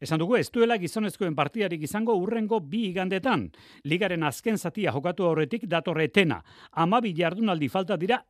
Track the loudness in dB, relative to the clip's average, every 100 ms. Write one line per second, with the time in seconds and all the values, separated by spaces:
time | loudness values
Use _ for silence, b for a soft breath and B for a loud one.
0 | -2 0 2 2 2 2 2 2 -2 -2
1 | -4 -2 -2 0 0 0 -2 -4 -4 -2
2 | 0 0 0 -2 0 -2 -2 -4 -2 -2
3 | -2 0 0 0 -2 -10 B B -2 0
4 | 0 0 0 0 -2 -2 -2 -2 -2 0
5 | -2 0 0 2 0 -4 -2 -2 0 0
6 | 2 4 4 2 -6 B B 0 2 2
7 | 2 0 0 0 0 0 0 0 -2 -2
8 | 0 -2